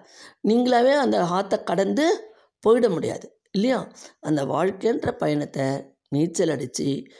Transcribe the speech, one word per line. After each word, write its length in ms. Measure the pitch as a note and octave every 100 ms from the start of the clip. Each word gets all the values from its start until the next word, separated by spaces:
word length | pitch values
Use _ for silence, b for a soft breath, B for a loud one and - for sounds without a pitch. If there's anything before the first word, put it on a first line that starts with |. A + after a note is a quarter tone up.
| B B B B G3+
நீங்களாவே 480 | A#3 B3 A#3+ B3+ C#4+
அந்த 280 | A3 G#3+
ஆத்தை 400 | F3 F3+ G3 G#3
கடந்து 420 | - F3+ G3 G3+ D#4+ G#4+ B B B _
போயிட 260 | G#3 A#3 A3+
முடியாது 500 | D#3+ - - - _ _
இல்லையா? 400 | F#3+ B3 A3+ - B B B
அந்த 260 | G#3+ D3+ C#3
வாழ்க்கைன்ற 640 | C#3 F#3 F#3+ A3 - D#3+
பயணத்தை 540 | - D#3 D3 C#3+ D3 C3+ C#3 - _ _
நீச்சல் 400 | C#3 E3 E3 E3
அடிச்சு, 560 | C3+ B2+ - D3 C#3 -